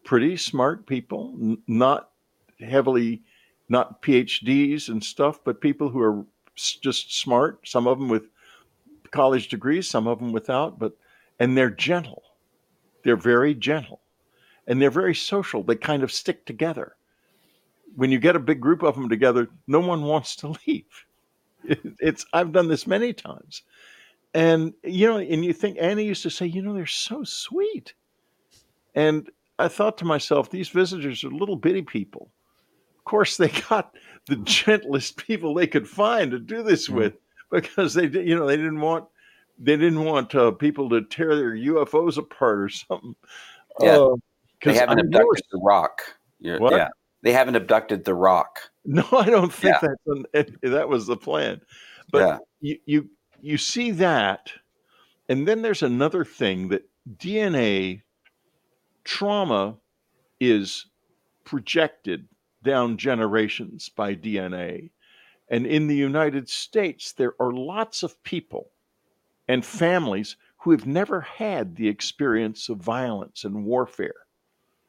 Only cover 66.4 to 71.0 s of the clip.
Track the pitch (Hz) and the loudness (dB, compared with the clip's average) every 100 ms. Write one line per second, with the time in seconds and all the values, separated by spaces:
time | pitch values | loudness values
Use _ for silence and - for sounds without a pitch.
66.4 | 123 - - 220 185 - - - 123 - | -8 -10 -4 -4 -4 -6 -16 -4 -4 -2
67.4 | 123 123 139 202 220 - 160 - - 175 | -4 -4 -6 -6 -6 -6 -10 -10 -10 -10
68.4 | - - - _ _ _ _ _ _ _ | -8 -14 -14 _ _ _ _ _ _ _
69.4 | - 127 - 214 170 180 139 98 104 - | -2 -2 -2 -2 0 0 0 -4 -6 -14
70.4 | _ _ 170 156 135 156 | _ _ 2 2 2 -4